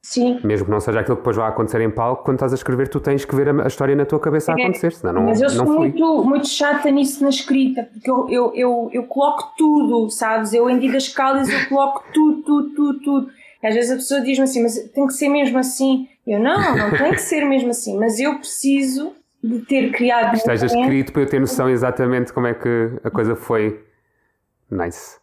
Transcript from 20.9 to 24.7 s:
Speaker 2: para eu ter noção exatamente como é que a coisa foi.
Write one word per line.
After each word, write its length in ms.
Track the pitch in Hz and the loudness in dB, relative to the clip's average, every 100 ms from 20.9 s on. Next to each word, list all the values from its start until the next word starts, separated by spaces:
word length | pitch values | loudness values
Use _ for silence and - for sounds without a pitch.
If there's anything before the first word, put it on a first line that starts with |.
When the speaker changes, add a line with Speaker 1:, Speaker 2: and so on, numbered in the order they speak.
| 135 135 | 0 0
Speaker 2:
para 100 | - | -2
eu 40 | 139 | 0
ter 120 | 139 | 0
noção 280 | 131 135 131 | 0 0 0
exatamente 640 | 127 127 123 123 127 123 | 2 0 0 0 0 -2
como 140 | - 123 | -2 -2
é 80 | |
que 380 | 117 120 117 113 120 | -2 -2 0 -2 -4
a 80 | 117 | -6
coisa 240 | - 113 | -2 -2
foi. 500 | 113 - 113 107 107 _ _ _ _ _ _ _ _ _ | -2 -2 0 0 -4 _ _ _ _ _ _ _ _ _